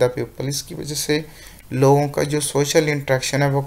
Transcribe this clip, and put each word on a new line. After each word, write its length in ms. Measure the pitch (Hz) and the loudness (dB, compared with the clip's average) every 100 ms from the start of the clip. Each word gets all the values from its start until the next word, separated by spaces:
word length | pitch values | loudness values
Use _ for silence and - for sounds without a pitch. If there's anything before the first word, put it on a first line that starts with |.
the 60 | 123 123 | 0 0
people। 320 | 120 - 131 | -8 -8 -6
इसकी 260 | 139 - | -6 -8
वजह 200 | 160 147 | -10 -8
से 300 | 147 - 151 151 - - - - | -6 -2 -2 -4 -14 -20 -20 -8
लोगों 360 | 127 135 143 143 | 2 6 6 2
का 140 | 139 | -2
जो 160 | 147 151 | -2 -2
social 480 | 147 139 143 165 151 | -2 -2 2 2 2
interaction 540 | 147 139 131 - 139 | 0 0 -2 0 0
है 60 | 143 | 0
वो 120 | 139 | 0